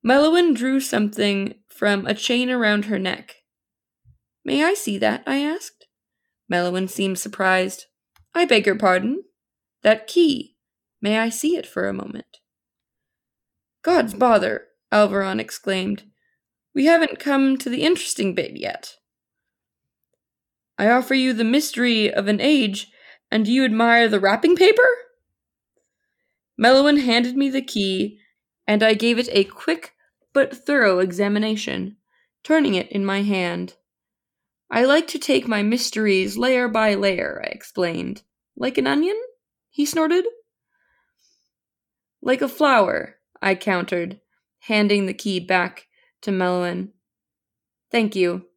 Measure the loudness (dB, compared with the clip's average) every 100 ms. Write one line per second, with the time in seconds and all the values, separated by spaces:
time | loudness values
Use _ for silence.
0 | 4 4 4 4 2 2 0 -2 -2 -2
1 | -2 -2 -2 -2 -4 -10 _ -4 0 0
2 | -2 -6 -2 -2 0 0 0 0 -2 -4
3 | -4 -8 -12 -20 _ _ _ _ _ _
4 | _ _ _ _ -4 0 0 -2 -4 -2
5 | -2 -2 -4 -4 -2 -6 -10 _ _ _
6 | _ _ _ _ _ -4 -2 -4 -6 -4
7 | -4 -4 -10 -4 0 0 -2 -8 -20 _
8 | _ _ _ -2 2 2 2 0 2 2
9 | -2 -6 -10 _ _ _ _ _ 2 2
10 | 0 2 2 0 -8 _ _ _ _ _
11 | -2 0 -2 -2 -2 -4 -4 -6 -6 -6
12 | -10 -14 -16 _ _ _ _ _ _ _
13 | _ _ _ _ _ _ _ _ 0 0
14 | 0 0 2 4 2 -6 -10 _ _ 2
15 | 2 0 -4 -4 -8 -10 -6 -4 -4 -8
16 | _ _ _ _ _ _ _ 0 4 4
17 | 2 -4 -2 2 2 0 -4 -2 0 0
18 | -4 -4 -2 -2 -6 -8 -10 -10 -16 -20
19 | _ _ _ _ _ _ _ _ _ _
20 | _ _ _ _ _ _ _ -2 2 2
21 | 2 0 0 0 0 0 0 -2 0 2
22 | 2 0 0 0 2 2 0 -4 -12 _
23 | -20 -20 _ -2 0 2 2 2 4 4
24 | 4 2 0 2 2 6 6 6 4 2
25 | -6 _ _ _ _ _ _ _ _ _
26 | _ _ _ _ _ 2 4 6 6 4
27 | 2 0 0 0 -2 -2 -4 -4 -2 -2
28 | -4 -8 _ _ _ _ -2 2 2 2
29 | 2 0 2 2 0 -2 -4 -4 -8 _
30 | _ _ _ 0 0 -2 -2 2 4 2
31 | 0 0 -2 0 -2 -4 -6 -6 -8 -12
32 | _ _ _ _ 0 2 2 0 -4 -4
33 | -2 -2 -2 -2 -2 -4 -10 _ _ _
34 | _ _ _ _ _ _ _ 0 2 2
35 | 0 -10 0 0 0 -2 0 -2 -4 -2
36 | 0 2 0 -2 0 0 0 0 0 2
37 | 0 -2 -6 -8 -12 -12 -12 -4 -4 -4
38 | -8 -10 _ _ _ -6 -2 -2 0 0
39 | 0 -4 -8 _ _ _ _ -4 -2 0
40 | 0 0 -2 -8 _ _ _ _ _ _
41 | _ _ _ _ _ _ _ _ _ _
42 | _ _ -2 -2 -2 0 2 4 2 -2
43 | -6 _ _ _ -2 -2 -2 -2 -2 -4
44 | -6 -10 _ _ _ _ -4 0 2 2
45 | 0 -4 -6 -6 -2 -2 -2 -8 _ _
46 | _ _ -6 -2 0 -2 -4 -6 -10 _
47 | _ _ _ _ _ _ _ _ _ -2
48 | -2 0 -2 -2 -12